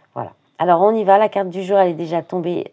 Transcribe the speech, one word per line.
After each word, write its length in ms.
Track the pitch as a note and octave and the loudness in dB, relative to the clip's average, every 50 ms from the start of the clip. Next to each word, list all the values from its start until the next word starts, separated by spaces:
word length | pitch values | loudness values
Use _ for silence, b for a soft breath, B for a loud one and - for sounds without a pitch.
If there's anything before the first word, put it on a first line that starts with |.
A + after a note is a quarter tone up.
| b b b | b b b
voilà. 200 | C3 A#2 F2+ - _ _ _ _ - | -12 -12 -12 -14 _ _ _ _ -4
Alors, 240 | D#3+ F3 F3 E3 F#3 | 0 2 2 4 4
on 100 | G#3 A3+ | 2 2
y 100 | A3 G#3+ | 2 2
va, 140 | F#3 G3 G3+ | 4 4 4
la 100 | A3 G#3 | 4 2
carte 220 | - G3 G3 F#3 | 0 -2 -6 -6
du 140 | E3+ F#3+ F#3+ | -6 -8 -4
jour, 160 | F3+ G3+ G3 | 0 2 2
elle 100 | F#3+ F3+ | 2 2
est 40 | E3+ | 0
déjà 280 | D#3 E3+ D#3+ E3 E3+ | -4 -6 -6 -4 -6
tombée, 500 | D#3+ - - F#3 E3 E3+ F3 - - - | -6 -4 -6 -6 -4 -4 -4 -6 -6 -8